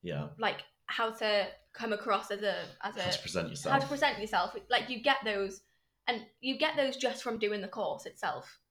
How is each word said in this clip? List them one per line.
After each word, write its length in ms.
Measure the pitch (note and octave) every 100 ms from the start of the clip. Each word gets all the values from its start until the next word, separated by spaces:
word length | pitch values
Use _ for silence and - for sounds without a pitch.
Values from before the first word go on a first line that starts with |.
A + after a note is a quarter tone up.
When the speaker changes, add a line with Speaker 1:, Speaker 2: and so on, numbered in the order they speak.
Speaker 1:
Yeah. 260 | F2 D2 - -
Speaker 2:
like, 240 | G#3+ - - _ -
how 240 | - A3+
to 360 | A3 G#3+ G#3 F#3+ - _
come 180 | - A3+
across 380 | G#3 A3 G3+ -
as 120 | G3+
a, 220 | G#3 F3+ E3+ -
as 140 | G3+ A3
Speaker 1:
How 140 | F3+
Speaker 2:
a 20 |
Speaker 1:
to 80 | F3+
present 240 | - F#3
Speaker 2:
how 40 | E3
to 20 |
Speaker 1:
yourself. 400 | - - C4+ C4+
Speaker 2:
present 300 | C#4+ D4 G#3+
yourself. 360 | G#3+ G3 F#3 A#3 -
Like, 200 | B3 A3+
you 100 | B3
get 160 | C4 C4+ A3
those, 380 | G3+ G3 F#3+ _ _ _ _ -
and 180 | A#3 - _
you 180 | B3+ C4+
get 160 | D#4 D4+
those 200 | C4+ B3
just 260 | B3+ A3
from 160 | B3 A3+
doing 220 | G#3 G#3
the 60 | G3
course 380 | A#3 F3+ D3+ -
itself. 540 | - F3+ B2 - - _